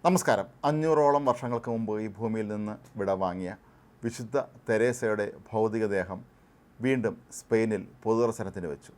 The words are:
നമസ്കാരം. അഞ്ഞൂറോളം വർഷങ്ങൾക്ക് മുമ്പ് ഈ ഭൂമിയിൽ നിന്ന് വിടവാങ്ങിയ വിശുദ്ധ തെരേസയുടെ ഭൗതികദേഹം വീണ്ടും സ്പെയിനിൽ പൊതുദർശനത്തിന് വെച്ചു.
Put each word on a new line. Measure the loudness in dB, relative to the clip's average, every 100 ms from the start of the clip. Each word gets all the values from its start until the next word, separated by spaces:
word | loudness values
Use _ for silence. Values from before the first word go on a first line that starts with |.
| 4
നമസ്കാരം. | 4 4 2 0 -2 0
അഞ്ഞൂറോളം | 2 2 4 6 4 2
വർഷങ്ങൾക്ക് | 0 -2 -4 -4
മുമ്പ് | -4 -2 -4
ഈ | -6
ഭൂമിയിൽ | -4 -4 -2 -4
നിന്ന് | -4 -6 -8 -12 -4
വിടവാങ്ങിയ | -2 0 0 -2 -8 -10 -18 -20 _ _
വിശുദ്ധ | -6 -6 -4 -4 -4 -12 0
തെരേസയുടെ | 2 2 2 0 0 -2 -6 -6
ഭൗതികദേഹം | 0 0 2 0 0 -2 -8 -12 _ _ _ _ -4
വീണ്ടും | 0 0 0 -4 -16 -18
സ്പെയിനിൽ | 0 2 2 -2 -6 -6
പൊതുദർശനത്തിന് | 0 2 2 0 -8 -8 -8
വെച്ചു. | -10 -14